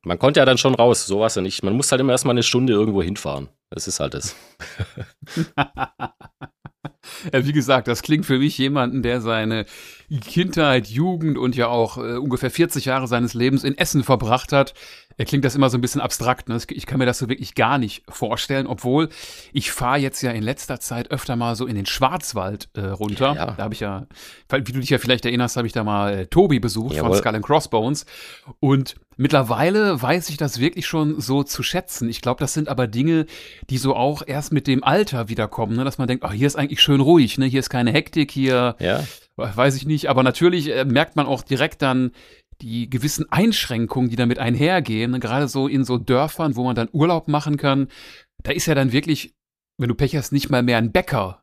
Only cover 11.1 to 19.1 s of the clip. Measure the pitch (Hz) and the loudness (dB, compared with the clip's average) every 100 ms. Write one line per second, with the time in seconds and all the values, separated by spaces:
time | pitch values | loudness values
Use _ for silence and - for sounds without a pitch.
11.1 | 175 160 127 127 127 120 120 110 127 117 | 0 -2 0 0 0 0 2 0 -2 -6
12.1 | 120 139 123 127 - 165 143 131 131 127 | -4 -2 -2 -2 0 0 0 -2 -2 0
13.1 | 120 120 117 127 135 143 143 175 151 131 | 0 0 0 2 2 0 -2 0 0 2
14.1 | 127 110 127 - 139 139 - - - _ | 2 2 0 2 2 2 -2 -20 -20 _
15.1 | - 117 143 135 139 135 123 120 - 123 | -8 -2 0 2 2 2 2 0 -2 -4
16.1 | - 120 127 - 117 - - - 135 123 | -2 0 -2 -2 -6 -6 -12 -6 0 0
17.1 | 123 117 131 - - 113 143 107 - - | 0 -4 -6 -6 0 2 2 -2 -6 -16
18.1 | - 113 117 - 135 127 110 123 139 160 | -6 -4 -4 -2 -2 -2 -4 0 2 0